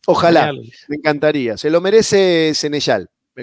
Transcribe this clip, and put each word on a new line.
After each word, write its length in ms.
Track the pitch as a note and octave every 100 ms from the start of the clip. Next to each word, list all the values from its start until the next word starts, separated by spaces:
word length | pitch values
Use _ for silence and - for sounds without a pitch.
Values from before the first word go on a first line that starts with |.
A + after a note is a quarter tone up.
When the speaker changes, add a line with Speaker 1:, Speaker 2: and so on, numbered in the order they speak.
| -
Speaker 1:
Ojalá, 340 | D#3+ E3+ D#3+
Speaker 2:
Mañana 120 | D3 C3
lo 40 |
dice. 220 | A2+ - -
Speaker 1:
me 80 | D3
encantaría. 600 | D3+ D3 D3+ D3 A#2 G2+
Se 140 | D3+
lo 100 | E3+
merece 720 | F#3+ A3 - G3 F#3 E3 D#3
Senechal, 560 | C#3+ D3+ D3 - G#2+ F2 _ _ C3